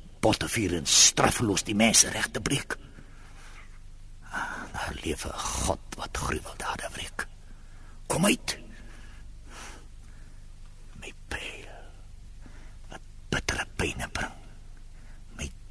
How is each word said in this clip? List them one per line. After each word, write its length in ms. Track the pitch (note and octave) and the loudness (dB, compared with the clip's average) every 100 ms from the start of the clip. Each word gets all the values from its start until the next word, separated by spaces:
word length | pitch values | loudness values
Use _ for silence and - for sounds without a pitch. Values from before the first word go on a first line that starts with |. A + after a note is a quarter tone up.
| - - | -14 2
bottevier 520 | A2 G#2 - - F#2+ E2+ | 4 6 2 2 4 2
en 120 | C#2+ | 8
straffeloos 760 | - - - - - A2+ F#2 - | 10 10 10 6 6 4 4 4
die 120 | G#2 | 6
mense 320 | A2+ G2 - | 10 10 8
reg 200 | G2+ - | 6 0
te 80 | C3 | 0
breek. 320 | - C#3 - - - - - - - - - - - - - - - - - - - - - - | 2 2 0 -6 -8 -16 -16 -16 -16 -14 -14 -14 -14 -14 -14 -14 -14 -14 -8 -4 -4 -4 -6 -4
Daar 220 | - - | -4 -2
leef 220 | - D2+ - | -2 0 -2
'n 120 | - | -2
God 420 | - - - - - - | 0 2 2 2 -2 -8
wat 200 | - - | -4 -2
gruweldade 720 | - - - - - - - | 0 0 -2 -6 -4 -2 -4
wreek. 340 | - - - - - - - - - - - - | -6 -6 -4 -6 -6 -14 -14 -14 -14 -14 -10 0
Kom 200 | - G3 | 6 6
uit. 320 | - - - - - - - - - - - - - - - - - - - - - - - - - - - | 6 2 -6 -6 -12 -12 -14 -14 -14 -12 -14 -14 -12 -12 -12 -14 -14 -14 -14 -14 -14 -14 -14 -14 -14 -14 -12
My 120 | - - - | -12 -12 -6
pyl, 420 | - - - - - - - - - - - - - - - - | -6 -6 -10 -12 -12 -12 -14 -14 -14 -14 -12 -12 -12 -12 -12 -12
wat 120 | - - - - | -12 -12 -10 -2
bittere 380 | - - - - - | 0 2 -2 -2 0
pyne 320 | - - - | 0 0 -4
bring. 240 | - - - - - - - - - - - - - | -2 -4 -6 -14 -14 -14 -14 -14 -14 -12 -14 -12 -8
My 140 | - - - | -8 -8 -8